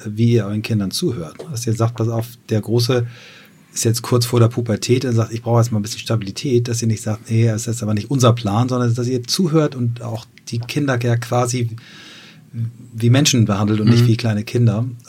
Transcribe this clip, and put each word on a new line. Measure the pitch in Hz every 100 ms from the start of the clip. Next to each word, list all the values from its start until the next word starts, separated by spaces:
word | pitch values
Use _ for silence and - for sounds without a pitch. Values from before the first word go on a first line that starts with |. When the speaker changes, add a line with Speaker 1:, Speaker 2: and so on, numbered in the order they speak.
| 110
Speaker 1:
wie | 104 117
ihr | 117 101
euren | 107
Kindern | 104 107 95
zuhört. | - - 117 80 - -
Dass | 117 117
ihr |
sagt, | 110 113 -
"Pass | 113
auf, | 113 113 - -
der | 110
Große | 101 120 120 127 120 - - - - _ _
ist | - 120
jetzt | 117
kurz | - 123 120
vor | 123
der | 113
Pubertät | 123 120 101 - 123 127
und |
sagt, | 113 113
ich | 113
brauche | 113 117
jetzt | 117
mal | 107
ein |
bisschen | 104 -
Stabilität", | - 113 98 - 147 120 120
dass | 117
ihr | 113
nicht | 104
sagt, | 113 107 -
"Nee, | 113 113
das | 107
ist | 117
jetzt | 113
aber | 104
nicht | 104 104
unser | 139 120
Plan", | 113 104 104 123
sondern | 127 120
dass | 117 123
ihr | 127
zuhört | 123 - 180 156 147 131
und | 120 117
auch | 113 110 - _ -
die | 120
Kinder | - 151 139 123
ja | 120 117
quasi | - 123 123 123 113 117 - - - - - - - 117 113 - -
wie | 113 117
Menschen | 131 147 127
behandelt | 101 98 104 107
und | 107
nicht | 120
Speaker 2:
Mhm. | 120
Speaker 1:
wie | 110
kleine | 117 104 104
Kinder. | 123 117 101 127 120